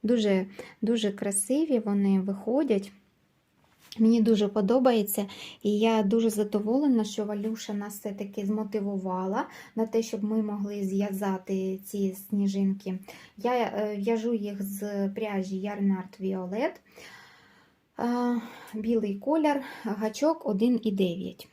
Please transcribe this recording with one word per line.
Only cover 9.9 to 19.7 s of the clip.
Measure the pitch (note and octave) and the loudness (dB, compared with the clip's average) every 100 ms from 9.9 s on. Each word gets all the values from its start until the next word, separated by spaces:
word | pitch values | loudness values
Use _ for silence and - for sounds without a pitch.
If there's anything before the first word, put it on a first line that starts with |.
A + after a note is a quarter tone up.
| A3+ | 0
щоб | A3+ A3+ | -2 -4
ми | G#3 A3 | -2 0
могли | G#3 G#3 G3+ G#3 | 0 -4 -4 -4
зв'язати | F#3+ G3 G3+ G3 G3+ F#3+ F#3 F#3+ F#3+ F#3+ - | -2 0 0 -2 -2 -4 -2 -2 -2 -4 -6
ці | G3+ F#3+ F#3 - | -2 -2 -2 -4
сніжинки. | G3+ G3+ G3 G3 G3 F#3+ F#3 - - - - | 0 2 2 2 0 -4 -8 -10 -20 -20 -6
Я, | A#3 | 0
е, | B3 A3 G3+ G#3 G#3 | 0 0 -2 -4 -2
в'яжу | G3+ A3+ A3+ | 0 0 0
їх | A#3 G#3 G3+ | -2 -2 -6
з | G3 G3 G#3 G3+ G3 | -6 -4 -4 -2 -2
пряжі | G3 G#3+ G3+ F#3 F#3+ | -2 -4 -2 -2 -4
Yarn | G3+ G#3 G3 F#3+ | -6 0 2 2
Art | F#3 - | -2 -6
Violet. | F#3+ F#3+ F3+ G3+ D4+ - _ - - - - - - - _ _ _ - | -4 -4 -4 -2 -2 -4 _ -20 -20 -20 -20 -20 -20 -20 _ _ _ -4
Е, | A#3+ A#3+ A#3+ A#3+ - - - | -2 0 0 0 -4 -16 -12
білий | A3 A3 A3+ G#3 G3 | -8 0 0 0 -4
колір, | C4+ D#4+ D4+ C#4+ C4+ | 0 2 4 2 -4